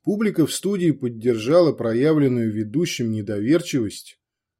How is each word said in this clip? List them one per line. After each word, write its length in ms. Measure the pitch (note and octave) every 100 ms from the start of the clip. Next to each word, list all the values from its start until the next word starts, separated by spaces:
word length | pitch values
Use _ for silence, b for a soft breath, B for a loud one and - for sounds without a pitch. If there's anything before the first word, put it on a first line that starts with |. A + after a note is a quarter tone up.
Публика 440 | E3 G#3 A3 E3+ C#3+
в 60 |
студии 380 | - F#3+ G3+ E3+
поддержала 800 | C3+ B2 A2+ A#2+ A2+ A2+ E3+ D#3+
проявленную 800 | B2 A#2 A#2 D3+ D#3 C3+ B2 A2+
ведущим 580 | G#2+ G#2+ C3+ E3+ - A#2
недоверчивость 1080 | G#2+ G#2 G#2 A2+ E3 E3+ C#3 G#2 - - _ _ _ _